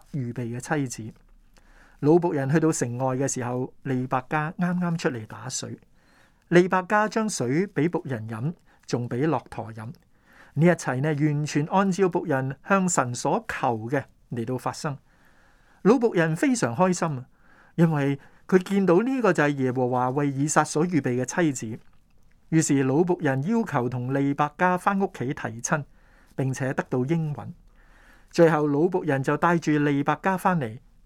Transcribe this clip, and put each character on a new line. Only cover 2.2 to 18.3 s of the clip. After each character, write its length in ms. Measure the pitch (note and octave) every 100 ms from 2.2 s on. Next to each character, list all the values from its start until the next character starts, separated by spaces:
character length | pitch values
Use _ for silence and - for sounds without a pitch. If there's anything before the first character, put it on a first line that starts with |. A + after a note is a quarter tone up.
| E3+
人 160 | D#3 C3+
去 100 | D#3+
到 100 | D#3+
城 280 | D#3 B2 A#2+
外 180 | C3 C3
嘅 100 | C3+
時 160 | B2+ B2
候， 280 | B2+ B2+ -
利 220 | C#3 B2+ B2+
百 160 | C3 -
加 220 | D#3 D3+ -
啱 180 | F3+ F3+
啱 200 | F3 E3
出 120 | E3+
嚟 140 | A#2+ A2
打 220 | G2+ A#2+
水。 320 | - A#2 A#2 _ _ _ _ _ _ -
利 180 | E3+ F#3
百 160 | F#3+
加 240 | F3+ G#3 G#3+
將 220 | A3 A3
水 360 | - B2 C#3+ G3
俾 220 | - D#3+
僕 120 | E3
人 240 | C3+ B2 A2
飲， 260 | A2+ C3+ - _ _ -
仲 220 | B2 A#2+
俾 180 | A#2+ D#3
駱 160 | C3 -
駝 240 | - G#2+
飲。 120 | A2+ A2+ - _ _ _ - - -
呢 100 | E3+
一 80 | E3
切 200 | - B2+
呢， 120 | D3+
完 380 | D3 D3+ D3 D3+
全 200 | D#3 D3+
按 220 | F#3+ G3
照 200 | F3+ F#3+
僕 160 | F3 F3
人 300 | C3+ C3 C3+ -
向 220 | G3 F#3
神 260 | E3+ B2 B2
所 280 | C#3+ F#3+ A3+
求 300 | - C3+ A2+ A2+
嘅 140 | C#3 B2+ _ -
嚟 120 | C3
到 140 | A2+ C3
發 160 | C3+
生。 240 | A#2+ D#3 C#3 _ _ _ _ _ _ _ _
老 120 | F3+ C4
僕 180 | A3+
人 220 | G#3+ D#3+ D#3+
非 180 | D4
常 220 | B3 B2 A#2+
開 180 | F#3
心 140 | F3+ E3+
啊， 180 | C3 B2 _ - - - -
因 140 | E3
為 280 | D3+ C#3 C#3 -